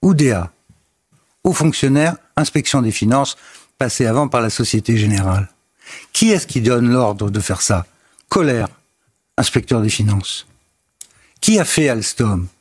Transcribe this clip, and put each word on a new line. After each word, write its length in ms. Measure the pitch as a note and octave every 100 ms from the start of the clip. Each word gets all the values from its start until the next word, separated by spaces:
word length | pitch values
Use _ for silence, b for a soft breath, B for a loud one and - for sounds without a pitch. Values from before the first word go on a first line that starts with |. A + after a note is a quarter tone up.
O 120 | F#3
D 200 | E3+ C#3+
A. 180 | G#2 F2 _ _ _ _ _ _ _ _ _
Haut 100 | -
fonctionnaire, 640 | F3+ D#3 C3 C#3 C#3 D#3 - _ -
inspection 460 | D3 - - C#3+
des 100 | A#2
finances, 460 | G#2 G#2 C3 C#3 - B B B _
passé 280 | B2+ - A#2+
avant 220 | A#2 C#3+
par 140 | B2
la 80 | A2+
Société 480 | - A2+ A2 G#2+ A2+
Générale. 500 | G#2 G2+ F#2 F#2 G2 _ _ _ B B B
Qui 200 | - A3
est-ce 160 | G3 -
qui 120 | -
donne 320 | A2+ B2 A#2+
l'ordre 380 | B2 A#2 G2+ G#2
de 100 | G2+
faire 220 | F#2+ F#2+
ça ? 240 | - G2 F2 b b b _
Colère, 400 | - D#3+ A#2+ G#2+ - _ _ _ _ _ -
inspecteur 440 | C3 - - B2
des 80 | G#2+
finances. 560 | - G#2+ G2+ - - - _ _ _ _ _ - b b b
Qui 200 | - G#3+
a 40 |
fait 240 | E3+ - D3+
Alstom ? 600 | A#2 G2+ - A2+ F#2+ F2 _